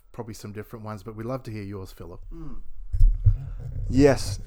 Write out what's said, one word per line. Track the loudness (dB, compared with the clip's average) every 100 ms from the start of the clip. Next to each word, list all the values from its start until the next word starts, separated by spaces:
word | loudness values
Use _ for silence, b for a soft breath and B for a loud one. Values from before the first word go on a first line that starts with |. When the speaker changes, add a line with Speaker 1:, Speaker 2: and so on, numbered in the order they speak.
| _
Speaker 1:
probably | -16 -14 -14
some | -14
different | -14 -14 -14 -12
ones, | -12
but | -12 -10
we'd | -8
love | -8
to | -8
hear | -12
yours, | -10 -12 -14
Philip. | -16 -16 -16 -14
Speaker 2:
Mm. | -12 -8 -8 -8 -8 -2 6 6 8 B B B B B -8 0
Yes, | 6 6 6 0 -6